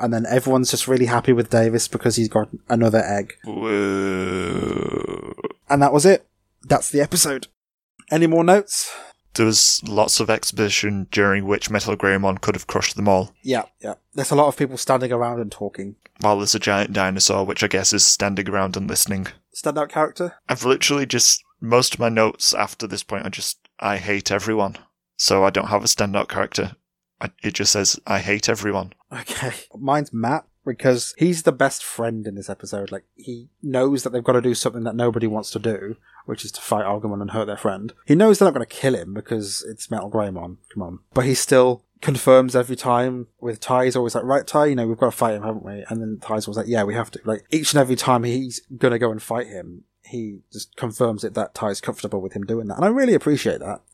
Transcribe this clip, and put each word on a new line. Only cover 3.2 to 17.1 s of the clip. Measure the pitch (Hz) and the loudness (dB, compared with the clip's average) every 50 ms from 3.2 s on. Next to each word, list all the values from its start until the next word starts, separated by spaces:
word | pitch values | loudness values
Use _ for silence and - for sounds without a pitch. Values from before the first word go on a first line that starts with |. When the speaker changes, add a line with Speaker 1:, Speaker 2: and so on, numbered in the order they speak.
| 98 - - _ - | -4 -6 -10 _ -14
Speaker 2:
Whoa. | 110 104 - 110 110 104 101 101 98 98 98 95 98 95 92 92 95 92 92 90 90 92 92 - - - - - - - - - - - - - - - - - - - _ _ - | -10 -8 -6 -2 0 0 2 2 2 0 0 0 0 -2 -2 -2 -2 -2 -2 -2 -2 -2 -2 -2 -2 -2 -2 -4 -4 -4 -4 -6 -6 -8 -8 -10 -12 -12 -10 -10 -10 -10 _ _ 0
Speaker 1:
And | 143 143 | 2 4
that | 143 143 127 | 4 4 4
was | 147 143 | 6 6
it. | 190 196 - - _ _ _ _ _ _ _ - | 6 6 4 2 _ _ _ _ _ _ _ -2
That's | 135 143 135 - - | 0 0 0 0 0
the | - 143 | 0 0
episode. | 143 143 - 170 - 151 139 131 - - _ _ _ _ _ _ _ _ _ _ - - | 0 0 2 0 2 2 0 -6 -8 -12 _ _ _ _ _ _ _ _ _ _ -8 -2
Any | 151 160 170 165 | 2 4 4 4
more | 165 165 170 | 4 4 6
notes? | 170 185 208 202 - - - - - - - - - - _ _ _ - | 6 6 6 6 2 -4 -6 -6 -6 -10 -14 -18 -20 -20 _ _ _ 0
Speaker 2:
There | - 113 | 2 4
was | 110 110 - - - - - - - | 4 4 4 4 4 2 0 -2 -2
lots | 104 101 107 - - - | 2 2 4 4 4 0
of | 113 98 | 2 2
exposition | - - - - - 95 110 101 - - - 107 101 98 95 - | 0 0 0 -4 -2 0 0 0 0 0 0 0 -2 -4 -4 -4
during | - 110 101 101 98 101 98 | 2 4 4 4 4 2 2
which | 98 101 95 - - | 0 -2 -2 -2 -2
Metal | 107 101 - 110 104 | -4 -2 -2 -2 -4
Greymon | 95 - 98 95 98 98 98 95 95 | 0 2 2 2 2 2 0 -2 0
could | - - 98 | -2 -2 -2
have | 90 - - | -2 -4 -4
crushed | - 95 92 - - | -4 -2 -2 -2 -2
them | - 101 101 | 0 2 4
all. | 98 92 92 - _ _ - | 4 4 2 0 _ _ -4
Speaker 1:
Yeah, | 127 127 117 104 - _ _ | -2 -2 -2 -2 -6 _ _
yeah. | - 107 101 _ _ _ - | -12 -12 -12 _ _ _ -6
There's | - 135 - | -4 -2 0
a | 151 | 4
lot | 143 151 143 | 4 4 4
of | 131 - | 2 0
people | 147 127 131 120 | -4 -4 -4 -6
standing | - - 135 127 127 123 123 | -2 0 0 0 0 -2 -2
around | 120 120 117 120 120 | -2 -2 -2 -4 -6
and | 113 101 | -8 -8
talking. | - - 101 98 - - 98 101 101 _ _ - _ - | -8 -10 -10 -10 -8 -10 -12 -12 -12 _ _ -20 _ -2
Speaker 2:
While | - 104 104 101 | 0 2 2 2
there's | 101 98 - | 2 0 -2
a | 110 | 0
giant | - 107 101 98 104 - | 0 0 0 0 0 -2
dinosaur, | 98 104 95 95 | -2 0 0 0